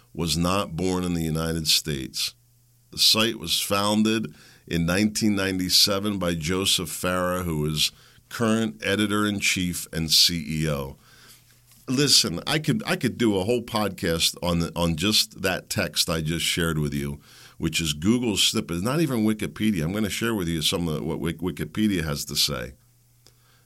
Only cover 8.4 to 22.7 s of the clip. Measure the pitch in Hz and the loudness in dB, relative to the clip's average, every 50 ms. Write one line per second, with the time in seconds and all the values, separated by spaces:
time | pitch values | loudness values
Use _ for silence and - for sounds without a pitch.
8.4 | 120 110 110 113 113 110 107 - - 95 98 101 107 98 101 104 104 104 104 98 | 2 2 2 2 0 -2 -4 -4 -2 -2 0 2 2 2 2 2 2 0 0 0
9.4 | 95 - - 95 90 90 85 - - - - 82 80 78 78 - - - 87 85 | 0 0 0 0 0 -2 -2 -4 -8 -6 -4 -4 0 2 4 4 4 4 2 -2
10.4 | 78 - 78 78 78 78 73 71 67 67 - - - - - - - - - - | -4 -4 -2 -2 0 0 -2 -4 -6 -8 -12 -16 -20 -20 -20 -20 -20 -20 -20 -20
11.4 | _ _ _ _ _ _ - - - - 127 131 147 139 - - - 104 - - | _ _ _ _ _ _ -20 -16 -6 -4 0 0 2 4 4 4 2 2 -2 -4
12.4 | - - 143 160 156 - 113 - - - 185 185 - 117 92 95 120 110 101 92 | -4 -2 -2 -2 0 0 -2 -2 -2 -2 -2 -2 -2 -2 0 2 2 2 2 2
13.4 | 92 107 123 120 117 - - 107 107 98 90 - - 85 82 82 - - - - | 2 0 0 0 -2 -2 -2 -2 0 -2 -2 -2 0 0 0 2 0 -2 -2 -2
14.4 | - 87 87 85 85 - - 85 85 85 82 73 85 104 107 - - - - - | 0 0 2 2 0 0 0 0 0 0 2 2 0 2 2 2 0 -2 -4 -4
15.4 | 92 92 90 - - - - 110 92 87 78 - - - 85 82 78 78 85 80 | -2 -2 -2 -4 -6 -6 -4 -2 -2 -2 -2 -2 -2 0 0 0 0 0 -2 0
16.4 | - - - - 85 82 80 78 76 71 69 71 69 71 71 76 - - - - | 0 -2 0 0 0 0 0 0 0 -2 -2 -4 -4 -6 -8 -10 -14 -20 -20 -20
17.4 | - - - - - 85 76 87 85 78 73 73 78 101 117 123 123 117 98 90 | -20 -20 -8 -4 -4 -2 -2 -2 -2 -2 -2 0 2 2 2 2 2 0 0 2
18.4 | - - - 110 - - 85 85 92 120 135 165 170 143 131 113 107 110 110 107 | 2 2 2 0 -2 -2 -4 -4 -2 -2 0 0 0 0 2 2 2 2 2 0
19.4 | 101 80 73 - 107 107 107 85 76 82 95 107 110 98 - - 113 117 117 104 | -4 -6 -4 0 0 2 2 2 0 0 0 0 -2 -2 -2 -2 -2 -2 0 0
20.4 | 87 82 85 80 76 - - 90 87 82 78 60 57 78 80 - - 82 82 - | 0 0 0 0 0 0 0 0 0 -2 -2 -2 -2 -4 -4 -2 -2 -4 -4 -2
21.4 | 90 92 - - - 76 - 107 107 107 98 85 78 78 71 71 - - 76 - | -4 -4 -4 -4 -8 -6 -2 0 2 2 2 0 0 -2 -4 -6 -6 -4 -2 -2
22.4 | - - 69 62 58 - | 0 0 -2 -4 -8 -10